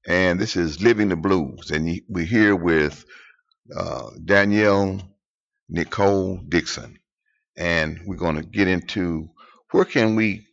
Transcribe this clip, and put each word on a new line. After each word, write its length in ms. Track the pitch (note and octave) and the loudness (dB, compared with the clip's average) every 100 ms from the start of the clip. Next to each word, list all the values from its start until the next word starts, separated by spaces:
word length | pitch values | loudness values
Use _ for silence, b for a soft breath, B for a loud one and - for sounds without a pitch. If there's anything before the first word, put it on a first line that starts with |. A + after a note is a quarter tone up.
| - | 0
And 360 | F2 F#2 F2+ | 2 2 2
this 160 | A2 F#2 | -2 -2
is 240 | E2 D2+ | -2 2
Living 260 | A2 A2 G#2 | 2 2 0
the 80 | F2 | 0
Blues. 560 | F#2 F#2+ C#2 - - | 0 0 0 -10 -6
And 140 | D2+ E2 | -4 -2
y-, 160 | F2 - | -6 -6
we're 160 | F#2 E2 | -6 -2
here 280 | A2+ G#2 | 2 4
with, 520 | F#2+ E2+ D#2+ D2 - - B B B B _ _ | 2 2 2 0 -4 -20 B B B B _ _
uh, 360 | - F2 B1+ A1+ A#1 E2 | -12 -10 -10 -12 -14 2
Danielle 760 | G2 G2+ G#2 G#2 G2 G2 F#2+ F#2+ _ _ _ _ _ _ | 4 4 4 4 4 0 -4 -12 _ _ _ _ _ _
Nicole 720 | E2+ E2 - G2 G2 F#2+ F#2 E2 | -6 -4 2 2 4 0 -6 -2
Dixon. 480 | E2 - - - - _ _ _ _ _ - | -2 -2 -12 -14 -20 _ _ _ _ _ -8
And 460 | F2 E2+ D#2 E2+ F#2 | -2 -2 -2 -6 -12
we're 120 | F2+ | -4
gonna 260 | E2+ D#2 | -4 -4
get 240 | D#2 G2+ F#2+ | -6 0 2
into 600 | F2+ - G#2 F2 D#2+ D#2 _ b b _ | 0 -2 -6 -4 -6 -8 _ b b _
where 140 | F#3 F#3 | 0 0
can 320 | C#3+ A2 A2 | 0 2 2
we 300 | A2 G2 _ | 0 -4 _